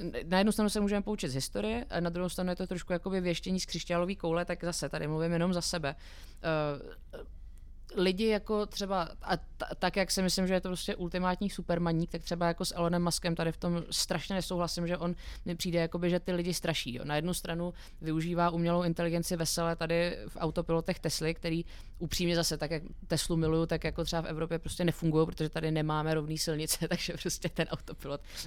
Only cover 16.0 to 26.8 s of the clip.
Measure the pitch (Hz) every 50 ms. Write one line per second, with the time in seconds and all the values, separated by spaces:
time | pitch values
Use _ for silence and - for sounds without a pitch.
16 | 175 175 175 175 175 - 180 175 175 180 170 - - 170 151 - - 139 120 -
17 | - 143 147 151 156 180 180 - - - 165 170 175 175 170 - - - - -
18 | 160 160 156 160 160 175 175 170 175 175 170 170 170 170 170 175 175 170 165 -
19 | 170 170 165 175 165 - 185 165 165 156 - - 170 165 165 165 165 160 165 170
20 | 175 175 - - 104 - - - - 160 - 180 170 170 165 165 160 - 180 -
21 | - 165 - - 160 160 165 - - 170 160 165 170 - - - - - - -
22 | 175 156 - - 180 170 175 170 165 - 160 151 156 147 165 151 165 - - -
23 | - - 165 151 - - 175 165 160 156 160 165 165 165 170 156 - 160 - -
24 | 165 - - 165 160 - 160 156 160 147 165 160 - - - - 180 170 160 -
25 | - 160 151 156 160 165 180 - 156 151 - 160 160 156 156 156 156 151 151 151
26 | 151 160 160 160 147 151 156 156 - 165 156 151 156 156 - -